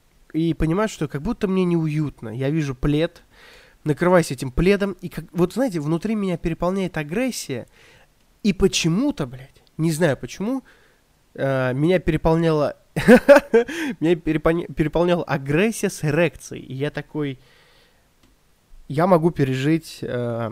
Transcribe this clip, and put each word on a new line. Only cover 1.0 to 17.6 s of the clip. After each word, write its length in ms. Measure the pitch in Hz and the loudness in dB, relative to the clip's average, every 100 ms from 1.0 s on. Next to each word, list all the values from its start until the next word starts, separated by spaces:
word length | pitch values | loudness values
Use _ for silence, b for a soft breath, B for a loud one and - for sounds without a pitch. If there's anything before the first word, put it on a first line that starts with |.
| 151 | -6
как 140 | 143 | -6
будто 260 | 170 - 190 | -6 -4 -2
мне 180 | 190 180 | 0 2
неуютно. 640 | 170 160 151 147 - 113 | 0 0 -2 -4 -6 -10
Я 200 | 113 135 | -4 -2
вижу 260 | 160 143 127 | -2 -4 -2
плед, 480 | 147 147 165 - _ B B B B B | 0 0 -2 -6 _ B B B B B
накрываюсь 480 | 147 139 175 180 160 | -4 0 4 4 2
этим 200 | 135 135 | -4 -4
пледом, 440 | 139 175 202 196 185 | 0 2 2 0 -6
и 80 | 160 | -12
как... 160 | - 156 | -12 -10
вот, 220 | - 175 | -2 -2
знаете, 260 | 214 262 170 | 0 -2 -2
внутри 360 | 147 165 214 220 | -2 -2 -2 -4
меня 220 | 196 170 | -4 -4
переполняет 600 | 175 160 175 196 180 160 | -4 -4 -4 -2 -4 -6
агрессия, 680 | 147 185 262 - - 123 - b b b b _ _ _ | -6 -4 -4 -6 -8 -10 -10 b b b b _ _ _
и 100 | 208 | -2
почему-то, 720 | 180 196 - 165 175 285 - 135 | 2 0 2 0 0 -2 -4 -8
блядь, 380 | 127 135 _ _ - | -10 -20 _ _ -4
не 140 | 160 | -2
знаю 260 | 156 170 123 | 0 0 0
почему, 460 | 123 - 202 262 b b b b b _ _ | -6 -8 -6 -6 b b b b b _ _
э, 400 | - 135 135 127 | -6 -2 0 0
меня 260 | 127 156 185 | 0 2 2
переполняла, 800 | - 156 160 165 165 156 139 - _ | 2 0 2 2 2 2 0 -4 _
<laughs> 100 | - | 0
меня 1200 | 156 233 - 285 - 233 240 330 302 190 156 170 | 8 8 10 8 8 2 0 -4 -6 -2 0 0
перепоня-, 560 | 151 156 160 170 - | 0 -2 0 -2 -4
переполняла 520 | 139 151 160 175 175 | -4 -2 0 0 0
агрессия 680 | - 131 135 147 220 214 196 | -2 -6 -2 0 0 0 -6
с 140 | - | -4
эрекцией, 600 | 151 147 170 - - 131 | -2 0 0 -2 -14 -16
и 100 | - | -12
я 180 | 131 147 | -8 -6
такой... 480 | 147 - 151 143 127 b b | -6 -10 -6 -6 -8 b b